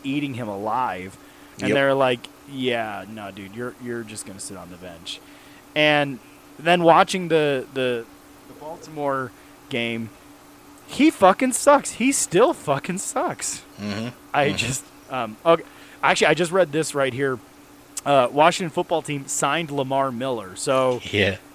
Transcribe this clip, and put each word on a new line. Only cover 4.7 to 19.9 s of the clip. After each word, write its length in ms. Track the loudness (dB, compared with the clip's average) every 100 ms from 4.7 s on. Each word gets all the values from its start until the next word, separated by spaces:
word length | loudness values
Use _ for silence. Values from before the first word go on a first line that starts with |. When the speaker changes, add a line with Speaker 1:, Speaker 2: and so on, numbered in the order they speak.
Speaker 1:
the 60 | -16
bench." 440 | -18 -16 -16 -16 -18 -20 -20 -20 -6
And 440 | 2 4 4 0 -6 -14 -20 -20 -4
then 240 | 2 4
watching 440 | 8 6 6 0 0
the, 380 | 2 2 0 -4
the, 300 | -2 -2 -2 -6 -18 -20 -20 -20
the 60 | -16
Baltimore 680 | -16 -14 -14 -6 -2 -2 -4 -10 -20 -20 -8
game, 400 | -4 -4 -4 -8 -14 -20 -20 -20 -20 -20 -20 -8
he 240 | 2 4
fucking 420 | 6 6 6 0
sucks. 400 | 2 4 4 4
He 200 | -2 0
still 400 | 0 0 4 4
fucking 460 | 2 -2 -4 -4 -8
sucks. 640 | -6 -4 -4 -4 -8 -10 -14 -10
Speaker 2:
Mm-hmm. 280 | -8 -6 -8 -12 -4
Speaker 1:
I 120 | 0 0
Speaker 2:
Mm-hmm. 80 | 0
Speaker 1:
just, 280 | -4 -6 -8 -20 -10
um, 280 | -8 -8 -2 4
okay. 160 | 4 2 -18 -20 -2
Actually, 240 | 0 4 4
I 60 |
just 160 | 2 2
read 220 | 2 2
this 220 | 0 -2 0
right 160 | -2
here. 260 | 0 -2 -4 -10 -20 -20 -20 -16 -6 2
Uh, 220 | 4 4
Washington 400 | 6 4 4 -4
football 320 | -4 -2 -2
team 240 | -4 -8 -8
signed 420 | -2 0 0 -2
Lamar 400 | -4 -2